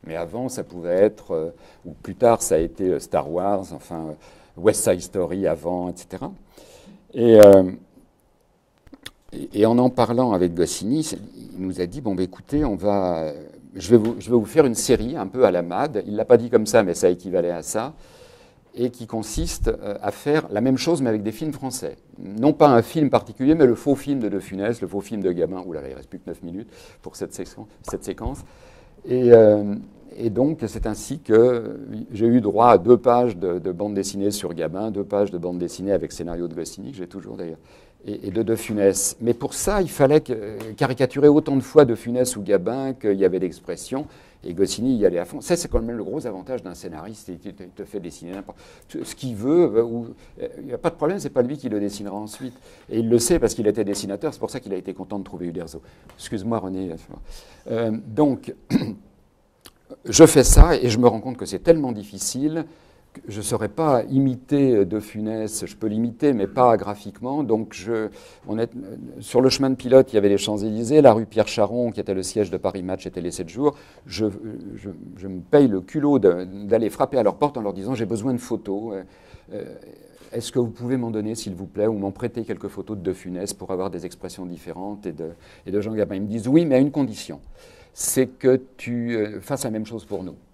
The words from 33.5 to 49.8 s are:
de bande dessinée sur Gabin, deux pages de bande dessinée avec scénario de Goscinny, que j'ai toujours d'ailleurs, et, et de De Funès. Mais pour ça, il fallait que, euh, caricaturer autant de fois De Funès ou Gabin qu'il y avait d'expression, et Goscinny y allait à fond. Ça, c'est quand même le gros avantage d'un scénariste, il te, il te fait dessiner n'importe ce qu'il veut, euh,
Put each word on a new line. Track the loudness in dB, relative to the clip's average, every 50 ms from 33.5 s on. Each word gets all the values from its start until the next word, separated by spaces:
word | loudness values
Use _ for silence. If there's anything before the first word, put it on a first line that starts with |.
| -4 -4
de | -4 -6
bande | -6 -6 -6 -4 -4
dessinée | -4 -6 -4 -4 -2 -2 -2
sur | -2 -4 -8 -8 -6
Gabin, | -6 -6 -6 -6 -6 -8 -6
deux | -6 -8 -6
pages | -4 0 0 0 0
de | -2
bande | -6 -8 -6 -6
dessinée | -6 -6 -8 -8 -8 -2 -2 -2
avec | -2 -2 -6
scénario | -10 -12 -10 -10 -8 -8 -8 -8
de | -8
Goscinny, | -10 -10 -12 -12 -14 -16 -14
que | -12
j'ai | -12 -14
toujours | -14 -14 -16 -14 -14 -14
d'ailleurs, | -12 -12 -12 -12 -16 _ _ -20 -20 -20 _ _ _ -12
et, | -12 -12 -10 -8
et | -4
de | -2 -2 0
De | 0 -2
Funès. | -2 -2 -6 -2 4 4 4 4 4 -2 -6 -6 -4
Mais | -2 -2 -2
pour | -2 -4 -8 -6
ça, | -4 -4 0 0 0
il | 0 -2
fallait | 2 4 4 6 6 4
que, | 2 0 -8
euh, | -8 -8 -10 -12 -12 -12 -12 -4
caricaturer | -4 -2 -2 0 0 0 0 2 6 8 8
autant | 8 8 4 2 -2
de | -2 -2
fois | 4 6 6 6
De | 6 2
Funès | -4 -4 -4 0 0 0 0 -2
ou | -6
Gabin | -2 0 0 2 2 -2 -6 -4 -6 -8
qu'il | -8 -4 0 0 0
y | 2 2
avait | 2 2 2
d'expression, | -2 -4 -6 -10 -12 -12 -12 -12 -10 -8 -8 -8 -8 -8 -14 -20 -20 _ _ _ -14
et | -12 0
Goscinny | 0 0 0 0 -4 -2 0 0
y | 4 2
allait | 2 2
à | 2 -6
fond. | -6 -10 -14
Ça, | -4 -2 -2
c'est | -2 -2
quand | -4 -4 -4
même | -4 -2 -8
le | -8 -8
gros | -8 -8 -8 -8
avantage | -8 -10 -10 -10 -8 -10 -10
d'un | -10 -12 -16
scénariste, | -14 -14 -14 -14 -14 -14 -16 -16 -18 -16 -16
il | -16 -14
te, | _ -18 -18 -18 -20
il | -20
te | -16 -18 -18
fait | -12 -12 -12
dessiner | -12 -12 -16 -16 -16 -14 -14
n'importe | -14 -14 -16 -20 -20 -20 -20 -20 -20 -20 _
ce | -12 -12 -12 -12 -14
qu'il | -12 -10 -10 -8
veut, | -6 -2 0 4 4 4 4 2
euh, | 0